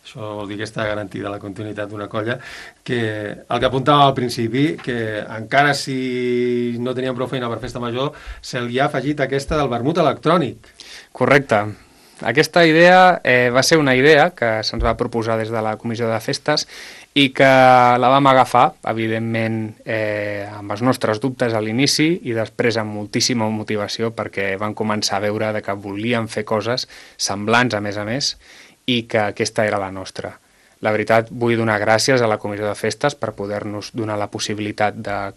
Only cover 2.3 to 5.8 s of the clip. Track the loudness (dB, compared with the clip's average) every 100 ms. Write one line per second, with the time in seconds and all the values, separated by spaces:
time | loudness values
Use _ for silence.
2.3 | -6 -10 -18 -20 -16 -6 -4 -4 -4 -8
3.3 | -10 -6 -2 0 0 4 6 6 4 -2
4.3 | -2 -2 0 0 -2 -6 -6 -4 -6 -8
5.3 | -10 -2 2 2 2